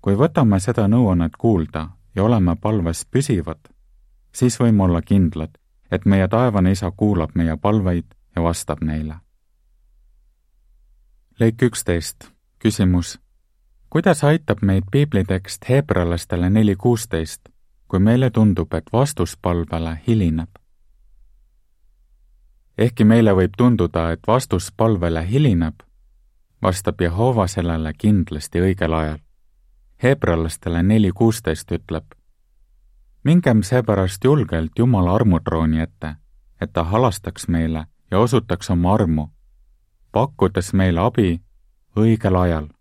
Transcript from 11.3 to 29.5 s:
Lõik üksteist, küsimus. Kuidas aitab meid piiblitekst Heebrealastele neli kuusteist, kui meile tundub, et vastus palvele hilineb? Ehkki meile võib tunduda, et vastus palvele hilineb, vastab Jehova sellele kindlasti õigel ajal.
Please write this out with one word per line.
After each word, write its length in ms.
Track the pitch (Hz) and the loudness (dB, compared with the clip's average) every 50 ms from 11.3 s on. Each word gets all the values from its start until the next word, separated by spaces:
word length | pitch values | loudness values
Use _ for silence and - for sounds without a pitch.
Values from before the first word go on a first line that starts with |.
| _ - | _ 0
Lõik 240 | 117 113 110 - 131 120 | 0 0 2 2 0 0
üksteist, 580 | - - - - 87 82 - - - _ - - _ _ _ _ _ _ | 0 -4 -4 -4 -4 -4 -4 -8 -14 _ -20 -20 _ _ _ _ _ _
küsimus. 560 | - 110 - - 101 92 90 87 85 - - - _ _ _ _ _ _ _ _ _ _ _ _ _ _ | -2 -2 0 2 2 2 2 0 -2 -6 -12 -18 _ _ _ _ _ _ _ _ _ _ _ _ _ _
Kuidas 360 | - 160 - 202 160 147 - | -4 0 2 2 2 2 2
aitab 320 | 143 156 165 - - 104 - | 2 2 0 0 -4 -2 0
meid 300 | 101 98 95 95 95 98 | 0 0 0 0 -2 0
piiblitekst 760 | - 139 147 147 - 98 92 - 95 92 95 - - - - - | 0 0 0 2 0 -2 0 0 -4 -4 -4 -10 -16 -14 -2 0
Heebrealastele 800 | 127 139 147 147 - 90 87 85 85 85 - _ 90 87 87 92 | 0 0 2 0 0 0 0 0 -2 -4 -4 _ -4 -2 0 2
neli 260 | 101 110 110 104 98 | 2 4 4 2 0
kuusteist, 720 | 95 - 123 120 110 - - - 82 80 - - - _ _ _ _ _ _ _ _ _ | 2 2 0 0 0 -2 -6 -6 -6 -6 -8 -12 -18 _ _ _ _ _ _ _ _ _
kui 120 | _ - 92 98 | _ 0 2 4
meile 260 | 110 120 123 135 123 | 4 4 4 2 0
tundub, 440 | - 117 110 104 90 - 85 - - | 2 2 2 4 2 0 -2 -4 -6
et 180 | 90 - - - | -8 -6 -2 0
vastus 440 | 117 139 143 - - 90 - - | 0 0 0 0 -4 -4 -4 -6
palvele 640 | - - 90 87 85 82 - 85 82 82 82 82 78 - | -6 -4 -2 -2 -2 -4 -4 -6 -6 -6 -6 -8 -6 -2
hilineb? 420 | - 113 110 95 82 78 80 82 - _ - _ _ _ _ _ _ _ _ _ _ - _ - _ _ _ _ _ _ _ _ _ _ _ _ _ _ _ _ _ _ _ _ _ _ _ _ _ _ _ _ _ _ | 0 0 2 2 0 0 -2 -6 -10 _ -20 _ _ _ _ _ _ _ _ _ _ -20 _ -20 _ _ _ _ _ _ _ _ _ _ _ _ _ _ _ _ _ _ _ _ _ _ _ _ _ _ _ _ _ _
Ehkki 300 | - 110 117 113 - 113 | -2 -2 -2 2 2 4
meile 240 | 107 113 120 113 107 98 92 | 4 6 6 6 4 4 4
võib 160 | 92 87 - | 2 0 0
tunduda, 520 | - 123 123 120 - 87 80 - 82 82 82 | 2 2 2 4 2 0 -2 0 -2 -2 -2
et 160 | 82 - - | -4 -4 -2
vastus 440 | - 113 131 - - - 90 - - | 0 0 0 0 -2 -4 -4 -4 -8
palvele 520 | - - 110 113 107 90 87 85 82 80 82 90 | -4 0 0 0 0 0 -2 -2 -2 -4 -4 -2
hilineb, 480 | 113 143 151 131 95 85 82 78 - _ - _ _ _ _ _ _ _ _ _ _ _ _ _ _ _ | 0 2 2 2 2 2 0 -2 -6 _ -20 _ _ _ _ _ _ _ _ _ _ _ _ _ _ _
vastab 400 | - 95 95 95 - - - - | -2 -2 -2 -2 -4 -6 -4 -2
Jehova 460 | 90 85 85 98 117 131 123 110 95 | -4 -2 0 0 0 0 2 0 -2
sellele 460 | 92 - 95 87 85 82 80 80 78 76 | -2 -2 -4 -4 -4 -4 -4 -6 -6 -8
kindlasti 680 | - - 107 104 95 80 - 78 76 - - - 87 | -2 0 2 2 2 0 -4 -6 -10 -10 -6 -4 -2
õigel 400 | 90 95 92 95 87 80 80 80 | 0 0 0 -2 -2 -2 -2 -2
ajal. 240 | 78 76 76 76 _ _ _ _ _ _ | -2 -4 -6 -10 _ _ _ _ _ _